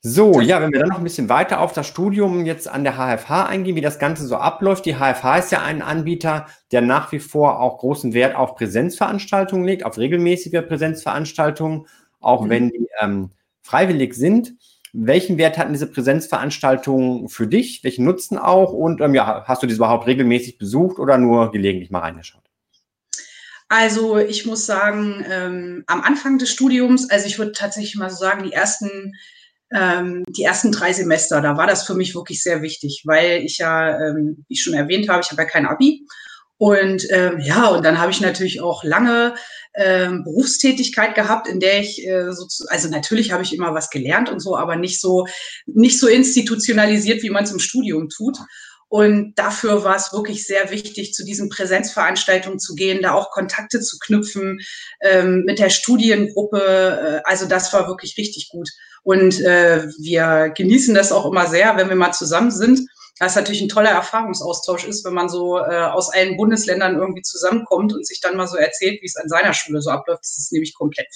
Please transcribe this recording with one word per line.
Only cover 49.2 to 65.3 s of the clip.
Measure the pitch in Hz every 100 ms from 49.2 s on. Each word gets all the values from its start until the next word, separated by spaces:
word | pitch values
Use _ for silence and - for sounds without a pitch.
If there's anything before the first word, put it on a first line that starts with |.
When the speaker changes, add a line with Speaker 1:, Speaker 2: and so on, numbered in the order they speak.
| 208
Speaker 2:
dafür | - 202 208 226 208
war | 196 190
es | -
wirklich | 208 214 - -
sehr | 196 190
wichtig, | 208 - - 196
zu | -
diesen | 190 208 202
Präsenzveranstaltungen | - 185 190 208 - 170 185 - 185 185 190
zu | - 156
gehen, | 190 190
da | 180
auch | 196 196
Kontakte | 196 190 - 208 233
zu | 220 -
knüpfen, | - 208 208 202 190 190 - - - -
ähm, | 196 190 185 185
mit | 185 208
der | 196
Studiengruppe. | - - 240 226 208 208 196 208 208
Äh, | 190 190 185 156 156 151
also | - 190 185
das | 185 -
war | 202 175
wirklich | 185 - -
richtig | 214 208 -
gut. | 170 160 - - -
Und, | - 190 190 185
äh, | 190 180 170 160 156 151
wir | 156 170 165 160 160 156
genießen | 185 247 254
das | 202 202
auch | - 185
immer | 185 175
sehr, | 165 214 208
wenn | 190
wir | 185
mal | 180
zusammen | - 160 165 240
sind. | 208 226 262 254 _ - _
Was | 185
natürlich | 202 202 208
ein | 202
toller | 214 214
Erfahrungsaustausch | 180 180 202 208 180 175 170 - 175
ist, | - 208
wenn | 185
man | 180
so, | 185